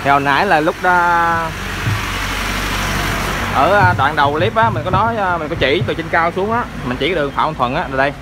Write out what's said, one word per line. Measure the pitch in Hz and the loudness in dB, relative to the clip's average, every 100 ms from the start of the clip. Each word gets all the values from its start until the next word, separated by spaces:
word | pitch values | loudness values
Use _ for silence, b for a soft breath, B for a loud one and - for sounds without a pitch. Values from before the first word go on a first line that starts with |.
Thì | 139 | 4
hồi | 143 | 2
nãy | 139 139 196 | 4 2 4
là | 165 | 2
lúc | 156 190 | 2 0
đó, | 180 180 175 170 170 165 165 156 - - - - - - - - - - - - - - - - - - - 120 | 2 2 4 2 2 0 -2 -6 -8 -6 -4 -4 -4 -6 -4 -4 -4 -4 -4 -4 -2 -2 -2 -4 -4 -4 -2 2
ở, | 147 202 | 4 4
à, | 185 175 | 4 4
đoạn | 135 151 | 2 4
đầu | 143 | 2
clip | 147 185 220 | 2 0 2
á, | 226 | 2
mình | 180 156 | 0 0
có | |
nói, | 185 220 233 | 0 0 0
à, | 196 175 | 0 -2
mình | 151 | -2
có | 165 | -2
chỉ | 135 160 160 | 0 2 0
từ | |
trên | 156 165 | -4 -2
cao | 170 165 | 0 0
xuống | 175 196 | 0 -2
á, | 226 233 - 139 | -2 -4 -6 -6
mình | 123 | -2
chỉ | 135 175 | -2 0
đường | 143 | -2
Phạm | 131 131 | 0 -2
Văn | 156 | 0
Thuận | 123 139 | -2 -2
á, | 165 135 | -4 0
đây. | 139 139 | 0 0